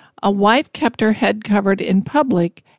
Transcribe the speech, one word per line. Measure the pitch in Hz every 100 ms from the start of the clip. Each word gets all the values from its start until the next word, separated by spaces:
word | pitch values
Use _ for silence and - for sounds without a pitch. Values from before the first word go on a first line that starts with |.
| _ _
a | 196
wife | 196 202 240 311
kept | - 233 -
her | 220
head | 214 180 214
covered | 214 208 196 196
in | - 190
public | - 294 277 180 170 - _